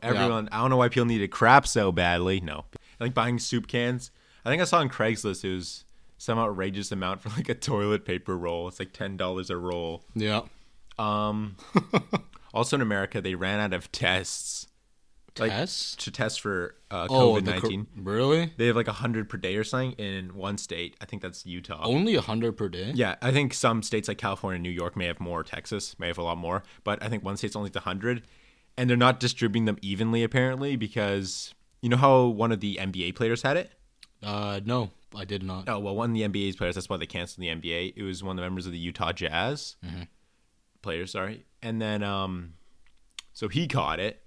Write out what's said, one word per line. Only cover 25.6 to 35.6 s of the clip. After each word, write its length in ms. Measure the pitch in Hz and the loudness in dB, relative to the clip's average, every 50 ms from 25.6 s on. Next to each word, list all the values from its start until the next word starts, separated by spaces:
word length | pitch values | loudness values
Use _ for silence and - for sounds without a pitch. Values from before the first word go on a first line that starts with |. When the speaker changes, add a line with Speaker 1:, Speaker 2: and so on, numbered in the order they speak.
| 82 - - 104 - - - - | -8 -6 -6 -6 -6 -8 -10 -6
Speaker 2:
may 80 | 92 | -6
have 100 | 87 85 | -4 -4
a 60 | 87 85 | -2 -2
lot 160 | 85 85 85 | -4 -4 -4
more. 240 | 87 82 90 95 - - - - - | -2 -2 -2 -4 -4 -8 -20 -10 -4
But 180 | 107 104 104 - | -4 -4 -2 -2
I 80 | 110 | -4
think 120 | 117 107 - | -4 -4 -4
one 140 | 98 98 | -4 -6
state's 180 | 101 - 104 - | -4 -6 -6 -4
only 160 | 107 104 98 90 | -4 -6 -4 -6
a 60 | 95 | -6
hundred. 420 | - 92 92 98 98 117 123 120 113 - - - - - _ _ _ _ _ - | -6 -4 -6 -2 -2 -2 -2 -2 -6 -14 -20 -20 -20 -20 _ _ _ _ _ -2
And 100 | 127 123 | 2 4
they're 80 | 123 | 4
not 240 | 120 123 127 127 127 | 6 8 6 6 6
distributing 460 | - 123 - - 120 113 101 117 113 | 2 0 0 2 0 2 2 2 2
them 100 | 110 104 95 - | 2 0 0 -2
evenly, 400 | 98 98 95 113 113 113 117 117 | -4 -2 0 0 2 2 2 2
apparently, 520 | 113 - 131 127 127 131 131 139 143 143 | 2 2 2 2 2 0 -2 -2 -2 -2
because 800 | 123 107 104 - 120 104 101 101 101 98 92 - - - - - _ _ _ _ _ - | -2 -2 -4 -2 0 0 2 2 0 0 -4 -6 -8 -10 -12 -16 _ _ _ _ _ 0
you 80 | 120 | 2
know 80 | 120 123 | 4 6
how 260 | 135 139 135 131 127 123 | 8 8 10 10 8 6
one 220 | 117 104 113 117 | 4 2 2 2
of 100 | 113 101 | 2 0
the 180 | 95 104 98 85 | -2 -4 -4 -2
N 120 | 95 95 | -4 -4
B 140 | 92 92 85 | -4 -2 -4
A 80 | 87 92 | -4 -2
players 300 | - 120 113 117 123 - | 0 0 0 0 0 0
had 160 | 135 143 170 | 0 0 0
it? 140 | 185 - _ _ _ _ _ _ - _ _ _ - | -2 -4 _ _ _ _ _ _ -20 _ _ _ -8
Speaker 1:
Uh, 380 | 104 104 104 104 104 101 98 101 | -6 -4 -4 -4 -4 -4 -4 -2
no, 260 | 104 120 127 117 92 - - - - - | -2 0 0 0 -2 -8 -14 -20 -20 -14
I 120 | 107 98 | -14 -10
did 160 | 92 101 98 95 | -6 -6 -6 -4
not. 260 | 95 95 92 | -6 -6 -6